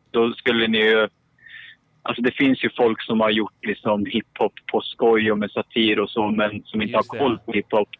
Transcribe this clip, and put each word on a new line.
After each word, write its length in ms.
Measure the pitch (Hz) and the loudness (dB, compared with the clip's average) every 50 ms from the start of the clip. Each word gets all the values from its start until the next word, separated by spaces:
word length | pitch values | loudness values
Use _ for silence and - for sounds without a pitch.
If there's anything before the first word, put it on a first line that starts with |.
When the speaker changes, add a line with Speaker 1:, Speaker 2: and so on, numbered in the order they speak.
| _ _ | _ _
Speaker 1:
då 220 | - 120 117 117 117 | 0 2 2 2 0
skulle 340 | - - 127 120 113 113 113 | -2 -2 0 2 2 2 2
ni 100 | 113 110 | 2 2
ju... 300 | 107 110 110 110 107 101 _ _ _ _ _ _ - - - - - - - _ _ _ _ _ - | 4 4 4 4 2 0 _ _ _ _ _ _ -20 -20 -20 -20 -20 -20 -20 _ _ _ _ _ -10
Alltså 200 | - 117 - 117 | -8 -4 -2 -2
det 80 | 127 - | -2 0
finns 320 | - 139 135 131 - - | 2 2 2 2 0 -2
ju 60 | 113 - | -4 0
folk 260 | - 123 113 110 - - | 2 2 2 0 -2 -4
som 180 | - 117 110 | -2 0 0
har 100 | 110 110 | 2 2
gjort 340 | 107 107 104 98 - _ - | 2 0 -2 -4 -8 _ -6
liksom 420 | - 101 - - 113 107 104 101 | -6 -6 -4 -2 -2 0 0 -2
hiphop 460 | 95 - 110 - _ - - - 202 - - - - - | -2 -4 -4 -6 _ -4 -2 -2 -2 -2 -6 -8 -4 -4
på 80 | 110 | -4
skoj 520 | - - - - - 117 113 110 110 107 107 | -4 -6 -4 0 2 4 4 4 4 2 0
och 60 | 104 | 0
med 120 | 104 101 | -2 -4
satir 480 | - 117 107 _ - 123 113 110 107 107 | -4 -6 -6 _ -2 0 0 2 2 0
och 100 | 104 98 | -2 -2
så, 180 | - 117 107 107 | -2 -2 -2 0
men 320 | 110 107 107 104 107 104 - | 0 0 -2 -2 -4 -8 -12
som 180 | - - 110 107 | -8 -6 -4 -4
inte 100 | 104 117 | -2 0
Speaker 2:
Just 180 | 110 107 - - | -2 -2 -2 -2
Speaker 1:
har 60 | 113 | -2
Speaker 2:
det. 60 | - | 0
Speaker 1:
koll 140 | 123 - - | 0 0 -2
på 140 | - - 110 | -4 -6 -4
hiphop. 360 | 104 98 - - 110 104 - - - | -4 -4 0 0 0 0 -2 -6 -12